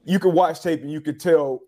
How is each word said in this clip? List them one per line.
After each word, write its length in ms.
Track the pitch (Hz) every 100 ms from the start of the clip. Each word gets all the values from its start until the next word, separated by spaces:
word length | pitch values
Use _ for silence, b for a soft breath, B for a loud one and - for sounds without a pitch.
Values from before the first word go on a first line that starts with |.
| 151
you 120 | 185
can 160 | 185
watch 260 | 165 170 160
tape 200 | 180 160
and 100 | 143
you 80 | 151
can 160 | 147 147
tell 420 | 175 160 139 127